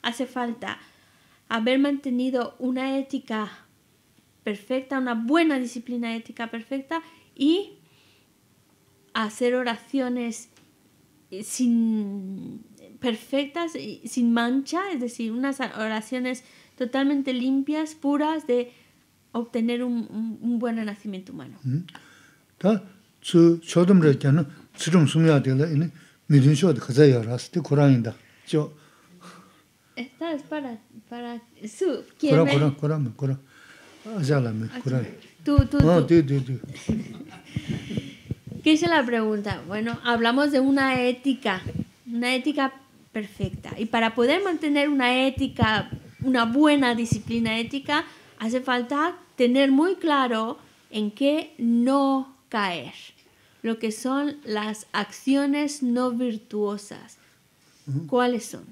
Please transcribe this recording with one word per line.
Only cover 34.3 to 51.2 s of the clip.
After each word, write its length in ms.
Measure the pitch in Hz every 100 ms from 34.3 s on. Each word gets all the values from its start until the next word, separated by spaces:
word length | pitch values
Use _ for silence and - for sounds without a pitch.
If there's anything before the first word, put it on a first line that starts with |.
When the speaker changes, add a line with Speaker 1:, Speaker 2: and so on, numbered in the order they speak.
| 143
Speaker 2:
la 100 | 120
me, 140 | 107 110
Speaker 1:
Aquí. 140 | 247
Speaker 2:
Kurán. 260 | 135 127 110 - - _
Speaker 1:
Tú, 140 | - 285 269
tú, 80 | 190 151
Speaker 2:
Ah, 160 | 175 135
Speaker 1:
tú. 160 | 170
Speaker 2:
tú, 200 | 139 139
tú, 0 |
tú. 180 | 123 123 - - - 220 - - - - - - - - - - - - - - - -
Speaker 1:
¿Qué 100 | 302
hice 140 | 311 339
la 180 | 320 240
pregunta? 560 | 233 220 214 208 180 151
Bueno, 320 | 208 226 233
hablamos 480 | 240 233 226 254 294
de 80 | 277
una 420 | 269 277 269 254
ética, 600 | 247 247 277 254 226 185 - - - _ -
una 260 | 233 240 254
ética 380 | 254 294 269 - _ _ _
perfecta. 640 | 226 202 - 190 - - -
Y 80 | 220
para 300 | 233 226 226
poder 280 | 240 330
mantener 460 | 392 330 311 285 285
una 360 | 285 247 254 269
ética, 600 | 262 269 - 226 214 190 - - -
una 240 | 262 254 233
buena 500 | 254 302 294 254 233
disciplina 640 | 233 220 - 233 226 220
ética, 460 | 233 277 269 294 339 - - -
hace 220 | 220 254
falta 540 | 254 247 240 285 320 359 - -
tener 360 | 240 254 277
muy 240 | 269 339 370
claro 600 | 330 285 254 226 226 302 - _ _
en 220 | 214 208
qué 420 | 208